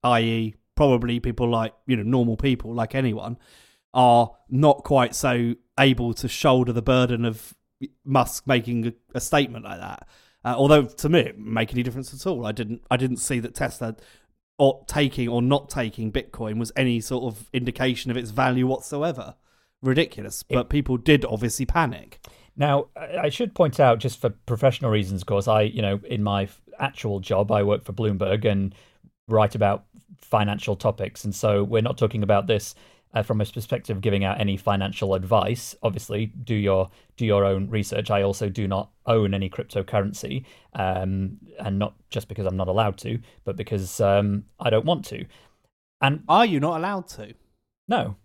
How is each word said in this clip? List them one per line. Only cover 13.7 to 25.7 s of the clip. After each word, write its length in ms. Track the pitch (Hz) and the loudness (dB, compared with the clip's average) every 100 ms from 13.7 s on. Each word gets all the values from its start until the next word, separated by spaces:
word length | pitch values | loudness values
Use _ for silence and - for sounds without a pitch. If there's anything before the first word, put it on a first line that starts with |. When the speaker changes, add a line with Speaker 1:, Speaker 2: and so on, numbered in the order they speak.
| - 113 110 - _ _ _ _ - | -6 -8 -10 -18 _ _ _ _ 2
Speaker 1:
or 240 | 139 - - | 2 2 -4
taking 420 | 151 143 - 120 | 0 0 0 -2
or 140 | 120 | 0
not 260 | 123 139 - | 2 0 0
taking 420 | 143 113 - 110 | -6 -6 -6 -4
Bitcoin 480 | 117 - - 110 107 | -4 -6 -10 -8 -6
was 140 | 113 | -6
any 240 | - 131 120 | 0 0 0
sort 220 | - 127 | -2 -6
of 260 | 123 107 - | -6 -10 -8
indication 580 | 127 123 - 131 123 127 | -6 -4 -2 -2 -2 -4
of 60 | 120 | -6
its 140 | 117 | -4
value 360 | 107 131 127 127 | 0 0 2 0
whatsoever. 680 | 131 - 143 160 127 90 - _ _ _ _ | -2 -6 -4 -4 -6 -12 -18 _ _ _ _
Ridiculous. 600 | 131 131 165 - 101 - - | 0 2 0 -4 -12 -12 -2
Speaker 2:
It 60 | |
Speaker 1:
But 160 | 127 117 | -2 0
people 260 | 147 - 127 | -2 0 0
did 300 | 156 147 - | 6 6 4
obviously 400 | 107 117 - 135 | -4 -4 -4 -2
panic. 600 | 170 147 95 52 - - - _ - | 0 0 -4 -16 -20 -20 -20 _ -4
Speaker 2:
Now, 300 | 147 143 - - | 0 0 -2 -12
I, 220 | 156 175 | -10 -4
I 40 | 147 | -4
should 260 | - 240 | -2 -6
point 260 | - 160 113 | 2 2 6
out, 180 | 135 117 | 6 6
just 200 | 123 - | 0 -4
for 120 | 117 | -6
professional 600 | - - 117 135 127 123 | -6 -8 0 2 2 0
reasons, 300 | 107 95 95 | 0 0 -6
of 60 | 92 | -2
course, 200 | 101 98 | -2 2
I, 140 | 107 | 2
you 220 | 107 | 2